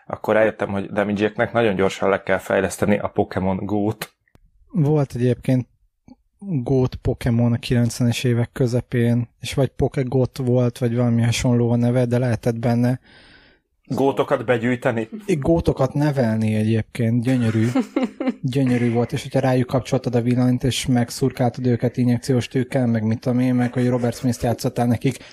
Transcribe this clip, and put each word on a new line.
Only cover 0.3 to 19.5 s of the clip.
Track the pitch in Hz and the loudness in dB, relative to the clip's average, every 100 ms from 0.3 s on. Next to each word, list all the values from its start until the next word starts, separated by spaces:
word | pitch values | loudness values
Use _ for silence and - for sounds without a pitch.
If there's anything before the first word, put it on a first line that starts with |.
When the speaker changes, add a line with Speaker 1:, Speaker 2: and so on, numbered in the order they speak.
Speaker 1:
rájöttem, | 107 110 - 101 | 2 2 0 -4
hogy | 98 95 | -4 -4
damage-eknek | 104 101 101 107 113 113 | -2 -2 0 -2 0 -2
nagyon | 117 113 | 0 0
gyorsan | 95 95 - 98 | 2 0 0 0
le | 95 | 0
kell | - 92 | 0 -2
fejleszteni | - 98 95 - 101 101 | 0 0 0 -2 0 0
a | - | -2
Pokémon | - 101 95 95 92 | -2 -2 -2 -2 -2
Go-t. | 98 104 104 - - _ _ - _ _ _ | -4 -2 -2 -4 -10 _ _ -20 _ _ _
Speaker 2:
Volt | 254 143 151 135 | 0 2 2 0
egyébként | 120 123 120 - 127 - _ _ _ - - _ _ | 0 0 0 0 0 -2 _ _ _ -20 -20 _ _
Gót | 202 147 120 135 123 | -6 -4 0 0 0
Pokémon | - - 120 135 117 120 | -2 -4 -2 0 2 2
a | 117 | 0
kilencvenes | - 120 120 - 120 113 | 0 0 0 0 -2 0
évek | 127 120 120 | 0 0 -2
közepén, | - 127 120 - 123 117 120 120 _ | -2 0 0 -2 0 2 0 -2 _
és | - | -8
vagy | - 131 | -2 -2
Pokegot | - 135 - 127 131 127 - | 0 -2 -2 -2 0 -2 -2
volt, | 123 123 120 - | 0 2 2 0
vagy | 120 120 | -2 0
valami | 120 117 | 2 2
hasonló | 117 110 131 120 120 | 2 0 0 2 2
a | 120 | 2
neve, | 120 123 123 | 2 2 0
de | 123 | 0
lehetett | 127 110 123 117 | 0 -2 -2 -2
benne | 120 120 123 127 _ - - - - _ _ _ - | 0 2 2 -2 _ -20 -20 -20 -20 _ _ _ -8
Speaker 1:
Gótokat | 120 135 131 135 135 | 0 0 2 0 0
begyűjteni? | 117 123 117 123 139 113 113 214 - 160 | 0 0 0 0 0 -2 -4 -8 -4 -2
Speaker 2:
Gótokat | 135 165 160 139 131 | 2 2 2 0 0
nevelni | 143 151 139 113 110 110 | 0 0 2 0 2 0
egyébként, | 107 107 113 - - 113 120 | 2 2 0 -2 -2 0 2
gyönyörű. | 117 127 117 110 113 254 214 277 254 | 2 2 2 2 2 0 -2 -2 -4
Speaker 3:
<laughs> | - 262 - | -4 -6 -4
Speaker 2:
Gyönyörű | 139 135 131 123 120 | -4 0 2 2 2
volt, | 117 117 | 0 0
és | 139 | -4
hogyha | 135 135 | -4 0
rájuk | 131 | 2